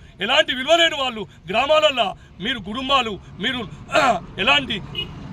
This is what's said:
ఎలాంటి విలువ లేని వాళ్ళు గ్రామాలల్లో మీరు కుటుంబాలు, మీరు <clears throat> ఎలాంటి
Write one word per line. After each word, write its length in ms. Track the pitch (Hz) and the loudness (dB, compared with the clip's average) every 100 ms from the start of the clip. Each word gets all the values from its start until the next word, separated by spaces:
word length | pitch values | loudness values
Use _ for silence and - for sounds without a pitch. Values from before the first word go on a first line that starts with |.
| - - | -16 -8
ఎలాంటి 300 | 208 294 302 254 | 0 2 2 -2
విలువ 160 | 269 339 | 2 4
లేని 160 | 330 294 | 4 2
వాళ్ళు 180 | 262 220 185 - 156 | -4 -4 -12 -14 -4
గ్రామాలల్లో 560 | 214 277 311 302 254 196 165 - - 208 | -2 4 4 4 2 -2 -4 -16 -8 -6
మీరు 140 | 247 | -6
కుటుంబాలు, 540 | 190 233 262 269 220 185 - 156 | -6 -6 0 2 2 -6 -12 -6
మీరు 180 | 233 254 196 - - 285 | -4 -4 -8 -12 -2 2
<clears throat> 420 | 277 180 - - | 4 2 -2 -2
ఎలాంటి 320 | 220 285 247 214 - - - - - | 2 2 0 -6 -8 -10 -10 -12 -12